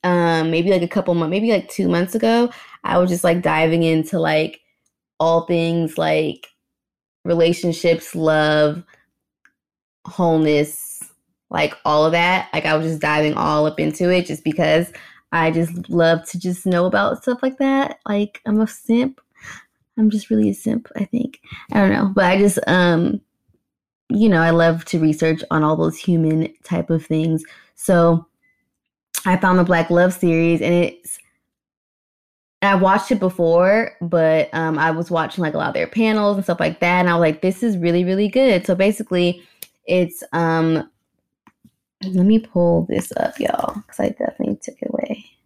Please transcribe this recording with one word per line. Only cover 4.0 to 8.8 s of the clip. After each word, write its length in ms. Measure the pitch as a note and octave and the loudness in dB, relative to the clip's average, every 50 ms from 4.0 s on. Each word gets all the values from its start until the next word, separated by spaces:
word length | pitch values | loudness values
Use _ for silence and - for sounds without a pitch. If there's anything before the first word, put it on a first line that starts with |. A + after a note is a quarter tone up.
| D#3+ D#3 - E3+ | 0 -2 -2 -2
like, 400 | D#3+ D#3 D#3 D#3 D#3+ - - - _ _ _ _ _ _ _ _ _ _ _ _ | -2 0 0 0 0 -2 -6 -14 _ _ _ _ _ _ _ _ _ _ _ _
all 260 | D#3+ E3 E3 E3 E3 | 0 2 2 2 0
things, 520 | - F3 E3+ E3 E3 E3+ E3+ E3 D#3+ D#3+ | 0 0 0 0 0 0 0 -2 -2 -2
like, 500 | - E3 D#3 D#3 D#3 D#3 D3+ - - - - _ _ _ _ _ _ _ _ _ _ _ _ _ _ _ | -4 -2 0 0 0 0 -2 -6 -10 -16 -20 _ _ _ _ _ _ _ _ _ _ _ _ _ _ _
relationships, 920 | F3 E3+ E3+ E3 E3+ E3+ E3+ - F3 E3 - - E3+ E3 E3 - - - | -2 0 2 2 2 2 0 -2 -4 -4 0 0 0 0 0 -2 -10 -6
love, 680 | E3+ D#3+ D#3 D#3 D#3 D3+ D3+ D3+ D3+ D3+ D3+ D3+ F3 | -2 0 2 2 2 2 2 2 2 2 2 0 -4